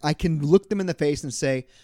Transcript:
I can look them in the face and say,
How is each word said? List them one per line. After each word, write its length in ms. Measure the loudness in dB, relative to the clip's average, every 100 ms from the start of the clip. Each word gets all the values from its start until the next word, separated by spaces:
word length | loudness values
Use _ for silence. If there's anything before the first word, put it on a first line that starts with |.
I 100 | -4
can 320 | -2 0 0 4
look 240 | 4 4
them 100 | -4
in 60 | -2
the 60 |
face 300 | 0 0 -2
and 100 | -4
say, 320 | -4 -2 -2 -6 -20